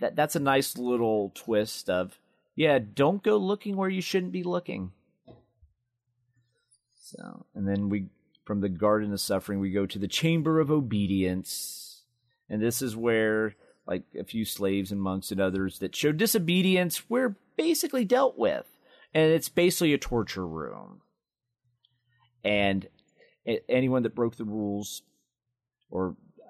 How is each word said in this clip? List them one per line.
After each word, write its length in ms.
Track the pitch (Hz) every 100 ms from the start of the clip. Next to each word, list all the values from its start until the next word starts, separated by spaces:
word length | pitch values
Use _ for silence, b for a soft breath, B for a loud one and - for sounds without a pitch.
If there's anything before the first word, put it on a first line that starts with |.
that, 160 | 120 -
that's 180 | 147 165
a 40 |
nice 360 | 139 135 139 -
little 540 | 123 123 113 107 101 -
twist 540 | - 107 107 - -
of, 300 | 92 92 - _ _ _
yeah, 260 | - 156 135
don't 440 | 104 120 143 196
go 140 | 220 214
looking 400 | 190 208 208 196
where 100 | 190
you 140 | 185
shouldn't 320 | - 190 180
be 100 | 185
looking. 480 | 175 180 - - 92 - _ _ - - _ _ _ _ _ _ _ _ _ _ _ _ _ _ _ _
So, 420 | - 50 50 50 - -
and 120 | 98
then 220 | 98 101
we, 180 | 101 92 _ _ _ -
from 160 | 104
the 80 | 98
Garden 420 | 87 104 107 104
of 60 | 101
Suffering, 400 | - 98 - 98
we 120 | 95
go 140 | 98 95
to 140 | 98
the 80 | 98
Chamber 520 | - 165 165 156 160
of 120 | 147
Obedience. 1300 | 156 123 104 98 98 90 92 - - - - - - _ _ _ _ -
And 120 | 107
this 200 | 117 117
is 140 | 131 113
where, 600 | 117 113 110 110 110 - b b -
like, 160 | 90 - -
a 40 |
few 220 | - 113 107
slaves 460 | - 98 98 95
and 100 | 101
monks 300 | 95 95 -
and 80 | 98
others 400 | 95 95 95 -
that 160 | 95 -
showed 220 | 147 156
disobedience 920 | 220 220 165 180 190 185 175 - -
were 260 | 240 254 196 _ -
basically 480 | 320 320 330 262 196
dealt 320 | 247 381 -
with. 280 | 92 65 - _ b b b
And 180 | 156 160
it's 180 | 165 -
basically 440 | - 175 - 160
a 40 | 143
torture 500 | - 120 101 - 87
room. 540 | 80 67 50 50 50 _ _ _ _ _ _ _ _ _ _ _ _ _ _
And 440 | 98 104 101 98 - _ _ b b b 117
a-, 140 | 113 -
anyone 340 | 127 131 127
that 120 | 113 123
broke 220 | 117 -
the 80 | 107
rules 560 | 107 104 101 104 - _ _ _ _ _ _ _ _ -
or, 260 | 87 92 - _ _